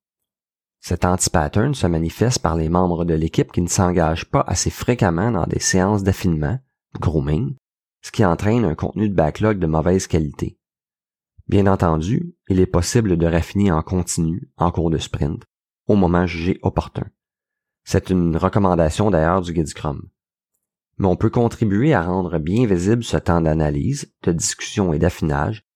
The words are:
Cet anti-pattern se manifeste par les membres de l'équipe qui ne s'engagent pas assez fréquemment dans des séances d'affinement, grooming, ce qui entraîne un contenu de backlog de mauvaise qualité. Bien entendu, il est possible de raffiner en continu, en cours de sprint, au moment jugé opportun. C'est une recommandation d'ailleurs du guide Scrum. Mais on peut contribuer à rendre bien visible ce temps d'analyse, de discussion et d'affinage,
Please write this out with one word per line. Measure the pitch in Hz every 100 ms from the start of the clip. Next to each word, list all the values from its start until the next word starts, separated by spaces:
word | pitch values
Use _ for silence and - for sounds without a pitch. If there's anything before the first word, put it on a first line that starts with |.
| _ _ _ _ _ _ _ _
Cet | - 90 90
anti-pattern | 90 - 87 76 101 131
se | 139 90
manifeste | 82 82 - 113 127
par | 87 82
les | 80
membres | 87 90 85 85
de |
l'équipe | 80 80 - -
qui | -
ne | 87
s'engagent | - 90 90 80 82 -
pas | 139
assez | - 90 90
fréquemment | - - 123 98 82 117
dans | 98 -
des | -
séances | - 92 95 107
d'affinement, | 98 92 92 78 73 127 _ _ _ -
grooming, | - 78 69 78 139 135 _ _ _ _
ce | -
qui | -
entraîne | 95 80 104 120 92
un | 80
contenu | - 92 104
de | 85
backlog | 76 - 107 101
de | 82
mauvaise | 80 82 92 -
qualité. | 82 73 - - - _ _ _ _ _ _ _ _ -
Bien | 101 98
entendu, | 95 87 78 85 156 170 - -
il | 92
est | 90
possible | 87 85 123 110 82
de | 82
raffiner | 85 - 98 101
en | 78
continu, | - 92 87 - 82 87 - -
en | 87
cours | 87 85
de | 82
sprint, | - 76 71 85 - _ _ _ -
au | 104
moment | 87 87 90
jugé | 85 87 -
opportun. | - - - - - _ _ _ _ _ _ _
C'est | - 98 -
une | 92 85 80
recommandation | 90 - 95 85 80 - 104
d'ailleurs | 85 80 95
du | 85
guide | 82 73
Scrum. | - 76 69 - _ _ _ _ _ _ _ _ -
Mais | 95
on | 87
peut | 113
contribuer | 120 117 - 110 98 151
à | 117
rendre | 85 92 87 82
bien | 78 107 120
visible | 87 92 120
ce | 113 78
temps | - 85
d'analyse, | 80 80 76 71 - 143 - _
de | -
discussion | 170 - - - 107 92
et | 76
d'affinage, | 90 - 80 71 90 110 _